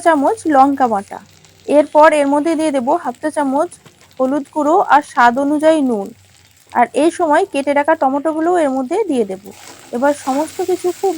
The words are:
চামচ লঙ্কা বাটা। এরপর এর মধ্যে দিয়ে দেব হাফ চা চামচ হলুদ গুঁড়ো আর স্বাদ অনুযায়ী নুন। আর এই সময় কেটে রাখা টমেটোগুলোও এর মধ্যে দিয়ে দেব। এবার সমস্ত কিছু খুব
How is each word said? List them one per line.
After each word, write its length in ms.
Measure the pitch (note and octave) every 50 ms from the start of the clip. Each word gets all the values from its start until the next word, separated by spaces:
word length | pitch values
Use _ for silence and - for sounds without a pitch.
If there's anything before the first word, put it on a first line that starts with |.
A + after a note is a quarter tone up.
| -
চামচ 340 | E4+ D#4+ C#4+ C#4 D#4+ A4+ A4 - E4 D4
লঙ্কা 340 | C4 C4+ C#4+ C#4 C4+ C4+ A#3 A3
বাটা। 260 | G3 G3+ - - - - _ _ _ _ - _ _ -
এরপর 420 | - C#4 D4 D4 D4 - D4+ D4+ D#4+ D4+ D4+
এর 80 | C#4+ C#4 C#4+
মধ্যে 200 | D4 C#4+ E4 E4 D4
দিয়ে 140 | D#4+ D#4 C#4
দেব 120 | C4+ A#3 C4 D#4+ F4 -
হাফ 120 | - B3 - -
চা 80 | D#4 -
চামচ 340 | D#4 C#4+ C4+ C4 C#4+ F4 F4 - - _ - _ _ - _ _
হলুদ 280 | - C4 C4 C#4 D4+ C#4 - -
গুঁড়ো 220 | D#4 C#4+ D4 E4 G4 - - C4
আর 80 | D4 D4 - -
স্বাদ 220 | C#4 A#3+ A#3+ A#3+ C4+ C#4+
অনুযায়ী 360 | C#4 D4+ D4 D4+ D#4 D#4+ D#4 C#4 B3+
নুন। 180 | A#3 G3+ G3 G3+ - _ _ _ _ _ _ _ _ _ _ _ -
আর 140 | A#3 A#3+ - - - D4
এই 80 | E4+ - -
সময় 240 | F4 D#4 D4 E4 G4 - -
কেটে 200 | C#4 C4+ C#4+ C#4+ C#4+
রাখা 160 | C#4+ D#4 D#4+ D#4+ D4+
টমেটোগুলোও 540 | C4 C4+ C#4+ C#4 D#4+ D4+ D#4+ D#4+ F4 F4+ F4 D#4
এর 60 | C4+ C4
মধ্যে 200 | C4+ C4 B3 E4 G#4 A4 F4
দিয়ে 140 | C#4+ B3 G#3+ G3
দেব। 140 | F#3+ F#3 - F#3+ - - - - - - - - -
এবার 160 | A#3+ C4 C#4+ C#4+ C#4+ -
সমস্ত 320 | C#4 C4 C#4 D#4 D#4+ - - F#4 F4+
কিছু 180 | F#4 F4 - F4+ F4 -
খুব 120 | - G4 E4